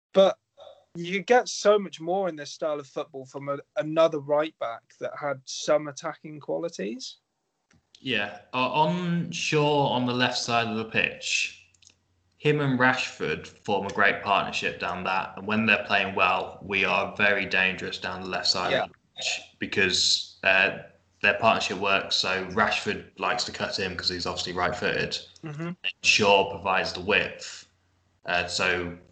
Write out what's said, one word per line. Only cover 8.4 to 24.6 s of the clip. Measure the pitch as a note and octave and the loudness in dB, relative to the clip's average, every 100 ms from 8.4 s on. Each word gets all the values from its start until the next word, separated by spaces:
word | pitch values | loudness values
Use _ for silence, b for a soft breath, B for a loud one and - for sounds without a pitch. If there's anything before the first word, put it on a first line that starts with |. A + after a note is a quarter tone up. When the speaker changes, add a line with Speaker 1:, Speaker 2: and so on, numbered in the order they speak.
| - | -8
Speaker 2:
uh, | B2+ B2+ | -2 0
on | D3+ D#3+ F3+ F3 E3+ E3 | 2 2 2 0 -2 -2
Shaw | - - D3+ D3 D3 C3+ | -6 0 2 4 4 2
on | B2 B2 | 2 0
the | |
left | B2 B2 - | 2 0 0
side | - A#2 A2+ | 0 0 0
of | A2 | -2
the | |
pitch, | A2 A2 F2 - - - - - _ _ - _ _ _ _ _ | -2 0 0 -2 -4 -2 -2 -8 _ _ -20 _ _ _ _ _
him | D3 D3 | 0 2
and | C#3 B2 | 2 4
Rashford | B2+ B2 - - D#2 F2 F2 - | 4 4 -2 -4 -4 -4 -6 -14
form | - G2 G2 | -2 -2 -2
a | |
great | G#2 G2+ - | 2 2 2
partnership | G#2 F#2+ - - F#2+ - | 2 2 2 -4 -4 -4
down | F2+ F2+ | -6 -4
that, | F#2 F#2 - F2+ | -4 -4 -4 -8
and | G2 | -2
when | G#2+ A2+ | 0 2
they're | G2+ | 2
playing | - G2+ F#2+ G2 | 2 0 0 2
well, | F#2 F#2 - - | 2 2 -4 -10
we | F#2+ G2 | -4 0
are | F#2+ F#2 F#2+ - | 2 0 -2 0
very | G#2 G2 F2+ | 2 2 0
dangerous | F#2 F#2 F2 F#2+ - | 0 0 0 -8 -8
down | F#2 F#2 | -8 -8
the | F#2 | -6
left | F#2 - | -4 0
side | F#2+ F2+ | 0 0
Speaker 1:
Yeah. | C3 | 0
Speaker 2:
of | G2+ | -2
the | - _ - | -8 _ -10
pitch | - - - - | -8 -8 -10 -10
because, | G2 G#2+ F#2+ F2+ - - - - | -4 2 2 2 2 0 -2 -4
uh, | F#2+ F#2+ G2 - - _ _ _ | 2 4 2 0 -14 _ _ _
their | G#2 - | 2 4
partnership | A2+ F#2 - F#2+ | 4 2 0 -2
works. | G2+ G2 - - | 0 0 0 -2
So | F#2+ F#2 F#2 | 0 -2 -2
Rashford | F#2+ G#2 - G#2+ F#2+ - - | 0 2 2 -2 -6 -6 0
likes | F#2 - | 2 2
to | - | -2
cut | - G2+ - | -4 -6 -4
in | F#2 F2 | -4 -2
'cause | - | -2
he's | F2+ F2+ | -2 -4
obviously | F2 - | -4 -4
right-footed. | F2+ | 0